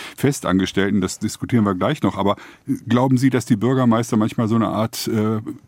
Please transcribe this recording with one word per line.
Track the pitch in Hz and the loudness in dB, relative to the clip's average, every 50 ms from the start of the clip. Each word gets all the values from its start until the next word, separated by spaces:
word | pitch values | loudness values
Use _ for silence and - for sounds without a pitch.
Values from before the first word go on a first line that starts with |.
| - - - - | -16 -16 -6 -2
Festangestellten. | - 139 147 - - - 92 95 95 - - - 190 - 104 104 | 0 0 0 0 0 0 2 2 0 0 0 0 0 2 2 0
Das | 90 90 - - | 0 -2 -4 -6
diskutieren | 110 107 - - - - - 117 104 | -8 -8 -8 -8 -4 0 0 2 2
wir | 101 95 | 2 0
gleich | 90 90 113 156 - - | 0 0 -2 -2 0 -2
noch. | 98 - 95 | -2 -2 0
Aber | 98 101 101 - - - - - _ - 131 - - 107 | 0 0 0 -2 -6 -18 -20 -12 _ -6 -6 -6 -2 0
glauben | 113 123 127 135 131 120 | 0 2 4 4 2 4
Sie, | 131 135 | 2 2
dass | 131 127 - | 2 0 0
die | - 123 | 0 0
Bürgermeister | 101 104 120 135 131 127 120 113 113 117 - 123 110 | 0 2 0 2 2 2 4 2 2 0 0 0 0
manchmal | 107 113 - - 117 107 | 0 0 0 -2 0 0
so | 113 | 0
eine | 113 107 98 | 0 0 0
Art, | 92 101 110 110 - - - - | -2 -2 -4 -4 -4 -6 -6 -4
äh, | 113 110 107 110 110 107 107 - - - - | -2 0 0 0 -2 -4 -6 -8 -12 -14 -14